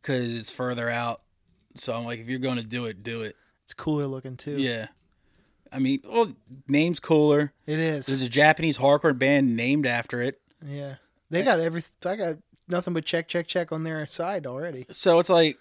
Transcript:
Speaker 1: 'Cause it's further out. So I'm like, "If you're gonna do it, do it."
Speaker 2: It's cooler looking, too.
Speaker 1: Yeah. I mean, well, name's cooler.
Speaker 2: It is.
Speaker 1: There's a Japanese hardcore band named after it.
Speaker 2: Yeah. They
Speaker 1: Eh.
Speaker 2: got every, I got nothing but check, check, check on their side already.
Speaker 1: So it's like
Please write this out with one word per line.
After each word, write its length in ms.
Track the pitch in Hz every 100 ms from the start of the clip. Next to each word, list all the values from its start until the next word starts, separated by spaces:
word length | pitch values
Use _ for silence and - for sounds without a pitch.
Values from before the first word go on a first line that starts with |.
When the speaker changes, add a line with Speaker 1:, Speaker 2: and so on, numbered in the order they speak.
Speaker 1:
'Cause 320 | - 131 120
it's 160 | 117 110
further 400 | - 127 120 117
out. 300 | 117 120 117 _ _ _ _ _ -
So 180 | -
I'm 100 | 117
like, 140 | 117 117
"If 100 | 113
you're 120 | 127
gonna 240 | 127 123
do 220 | 113 120 120
it, 180 | 95
do 180 | 107 117
it." 140 | 107 - _ _
Speaker 2:
It's 100 | _
cooler 360 | - - 151 143
looking, 280 | 135 131 127
too. 240 | - 143
Speaker 1:
Yeah. 280 | 135 117 107 _ _ _ _ _ _ _ _
I 60 | 135
mean, 220 | 131 135
well, 280 | - 233 220 - _ 135 -
name's 320 | 143 160 165
cooler. 540 | - 156 151 147 147 _ -
Speaker 2:
It 100 | 156
is. 280 | 160 151 135
Speaker 1:
There's 160 | 135
a 60 | 127
Japanese 500 | 120 151 156 160 139
hardcore 380 | 135 147 160 127
band 400 | 135 143 135 117
named 300 | 120 147 135
after 340 | 120 117 120
it. 200 | 123 - _ _ 143
Speaker 2:
Yeah. 300 | 143 139 135 _ _ _
They 120 | 165
Speaker 1:
Eh. 20 |
Speaker 2:
got 160 | 240 180
every, 240 | 165 165 160 _
I 120 | 180 208
got 220 | 175 156 _ _ -
nothing 280 | 175 180
but 100 | 170
check, 240 | 156 170 160
check, 180 | 175 165
check 240 | 185 170
on 140 | 160
their 200 | 160 156 151
side 380 | - 170 196
already. 420 | 143 127 170 135 127
Speaker 1:
So 300 | - 190 170
it's 80 | 175
like 260 | 175 160 135